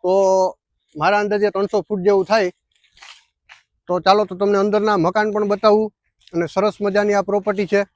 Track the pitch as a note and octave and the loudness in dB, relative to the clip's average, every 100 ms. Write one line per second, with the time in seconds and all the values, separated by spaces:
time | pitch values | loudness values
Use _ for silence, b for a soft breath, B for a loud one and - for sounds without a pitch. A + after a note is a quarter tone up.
0 | F3+ G3 F#3+ F#3+ F#3 - _ _ _ D3+ | 0 2 2 2 0 -4 _ _ _ -4
1 | D#3+ G#3 G#3 G#3 G#3 G3 G3+ G#3 E3+ G3+ | 0 0 -2 -2 -2 -2 -2 -4 -4 -2
2 | F3+ G3+ F#3 A3 F3+ _ _ _ _ _ | 0 0 0 0 -2 _ _ _ _ _
3 | - - _ _ _ - _ _ - F3+ | -20 -20 _ _ _ -20 _ _ -6 -2
4 | F3+ G3+ G3+ F#3 G3+ G3+ G#3 G#3 G#3+ G3+ | 2 2 2 -2 0 2 2 0 0 0
5 | E3 G#3+ G#3+ G#3 G#3 G3+ G#3+ G#3 A3 _ | 0 0 -2 -2 -2 0 2 2 0 _
6 | _ _ _ E3+ E3+ - G#3 - G3+ G3 | _ _ _ -6 -4 -2 -2 -2 -2 0
7 | G#3 G3+ F#3+ G3+ G3+ G3+ F#3+ G3+ G3 | 0 0 0 -4 -2 -4 -2 -2 -2